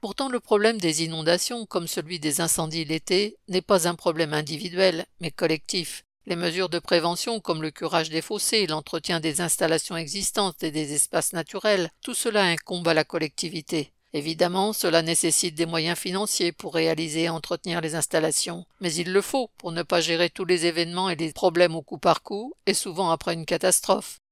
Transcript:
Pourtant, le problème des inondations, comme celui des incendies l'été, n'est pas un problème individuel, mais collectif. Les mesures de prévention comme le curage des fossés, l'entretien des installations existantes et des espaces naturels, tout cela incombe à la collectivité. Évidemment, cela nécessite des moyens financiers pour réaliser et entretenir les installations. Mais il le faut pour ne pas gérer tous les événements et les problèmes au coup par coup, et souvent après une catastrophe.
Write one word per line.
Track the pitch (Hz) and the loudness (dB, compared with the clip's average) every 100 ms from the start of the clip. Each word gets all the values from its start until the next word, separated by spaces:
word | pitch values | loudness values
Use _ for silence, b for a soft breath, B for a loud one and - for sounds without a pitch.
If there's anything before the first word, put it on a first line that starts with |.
Pourtant, | 208 190 269 | -8 -4 -2
le | 247 | -2
problème | - 208 214 226 | 2 4 4 2
des | 175 151 | 0 0
inondations, | 165 160 156 175 - 240 220 | -2 -2 2 2 2 -6 -4
comme | 190 170 | -4 -4
celui | - 156 175 | -6 -6 -4
des | 151 143 | -2 0
incendies | 165 - 156 160 | 0 0 0 -4
l'été, | 156 160 - 185 208 - - | -4 -4 0 0 0 -6 -4
n'est | 185 | -4
pas | - 196 170 | 4 4 4
un | |
problème | 170 - 160 160 | 0 -2 0 0
individuel, | 151 151 156 180 175 190 165 - _ | 0 -4 -6 -6 2 2 2 -6 _
mais | 170 | -10
collectif. | - 170 156 - 190 160 - _ _ - | -2 0 0 -2 -4 -4 -10 _ _ -8
Les | 175 | -2
mesures | 170 170 185 | -2 -2 -2
de | 170 | -2
prévention | - 175 165 175 - 226 | 2 2 2 -2 -2 -4
comme | - 165 | -2 -2
le | 156 | -2
curage | - 165 170 160 | -6 -2 0 0
des | 156 | -4
fossés, | - 208 - 226 185 | -4 -4 0 0 0
l'entretien | 156 147 170 - 170 | -2 -4 -8 -2 -2
des | 160 151 | 0 0
installations | 175 - 165 160 - 170 | 0 2 2 2 -2 -6
existantes | 160 196 190 - 196 - | -6 -4 -4 0 0 0
et | 160 | -4
des | 151 151 | -2 -2
espaces | 147 - 160 151 | -2 0 0 -2
naturels, | 180 160 202 214 202 165 _ | -4 -6 -2 2 2 2 _
tout | - - | -8 -4
cela | 247 214 | 0 2
incombe | 190 165 - 180 170 | 4 2 -2 -4 2
à | 160 | 2
la | |
collectivité. | 151 170 156 - 170 170 151 165 143 _ _ | 2 -2 -4 -4 -8 -8 -2 -2 -2 _ _
Évidemment, | 151 147 165 180 180 202 | -6 -4 0 2 2 0
cela | 214 185 165 | 0 2 2
nécessite | 160 165 170 151 180 156 | 2 2 2 2 0 -2
des | 165 | -2
moyens | 165 160 170 | 0 0 -2
financiers | 175 180 208 - 170 | -2 -2 -2 0 0
pour | 165 190 | -2 -4
réaliser | 165 165 160 160 156 | 0 2 2 0 0
et | 165 | 0
entretenir | 165 - 170 - 170 | -2 -4 -6 -2 -4
les | 160 165 | -2 -2
installations. | - 165 156 151 - 170 180 _ | 0 2 2 0 -2 -6 -14 _
Mais | 180 | -4
il | 156 175 | -2 2
le | 190 | 2
faut | 196 277 240 _ | 2 -2 -4 _
pour | 180 | -8
ne | 165 | -6
pas | 170 175 | 0 2
gérer | 160 165 175 | 2 2 2
tous | - 180 | 0 0
les | 180 165 | 2 2
événements | 160 170 175 190 | 0 -2 0 -2
et | 160 | -2
les | 160 | -4
problèmes | - 185 170 175 165 | 2 2 6 4 4
au | |
coup | - 156 | -8 -2
par | 185 160 | 2 2
coup, | - 202 247 - - | 0 -8 -8 -6 -2
et | |
souvent | 220 202 165 185 | 0 -2 -2 0
après | 165 - | 0 0
une | 170 156 | -4 -2
catastrophe. | 175 185 165 - 196 - - _ | 0 2 2 2 0 0 -16 _